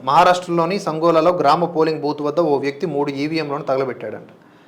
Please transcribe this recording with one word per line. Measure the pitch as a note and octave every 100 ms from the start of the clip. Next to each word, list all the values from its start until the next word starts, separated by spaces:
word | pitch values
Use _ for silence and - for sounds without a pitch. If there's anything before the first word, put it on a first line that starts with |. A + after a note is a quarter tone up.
మహారాష్ట్రలోని | B2+ D3+ F3+ F3+ F3 E3+ E3 G3
సంగోలాలో | F#3 D#3 E3+ D#3+ E3
గ్రామ | F3+ C#3 D#3+
పోలింగ్ | E3+ D#3 D#3 D#3
బూత్ | C#3+ C#3+
వద్ద | D3 D3+
ఓ | E3 C#3
వ్యక్తి | C#3 C#3 F3+
మూడు | C#3+ C#3+
ఈవీఎంలను | C3+ D3+ D#3+ D3 C#3+
తగలబెట్టాడంట. | D#3 C3+ C3 A#2 A2 G#2 - - _ _